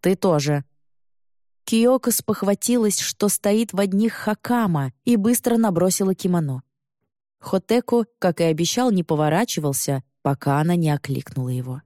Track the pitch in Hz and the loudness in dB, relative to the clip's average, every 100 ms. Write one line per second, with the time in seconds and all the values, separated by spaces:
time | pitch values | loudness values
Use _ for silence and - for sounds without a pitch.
0 | 180 185 196 156 143 143 139 _ _ _ | 0 0 2 2 0 -2 -4 _ _ _
1 | _ _ _ _ _ _ - 226 233 254 | _ _ _ _ _ _ -2 2 4 4
2 | 247 226 - 214 202 202 - 247 214 196 | 2 -4 -4 -2 0 -2 0 2 2 0
3 | - - 208 - 208 214 233 190 202 190 | -6 -2 -2 0 0 0 0 0 0 2
4 | 226 - - 214 - 240 214 156 135 - | 0 -2 -4 -4 -2 0 2 0 -2 -6
5 | - 240 196 240 - 226 226 170 185 180 | 0 2 2 0 2 2 2 2 0 2
6 | 196 190 190 175 151 127 - _ _ _ | 0 0 0 0 -2 -6 -10 _ _ _
7 | _ _ _ _ - 190 - 233 - 240 | _ _ _ _ -4 -4 0 -2 2 0
8 | 220 _ 185 160 170 156 170 - 254 190 | 0 _ -2 2 0 2 0 0 2 0
9 | 165 156 151 160 247 - 151 135 - 139 | 0 0 2 2 0 -2 -2 -2 -2 -4
10 | - _ 143 139 - 143 156 175 156 147 | -6 _ -4 -2 0 0 2 2 2 0
11 | - 131 - - 127 127 127 127 | -2 -8 -6 -6 -4 -6 -6 -12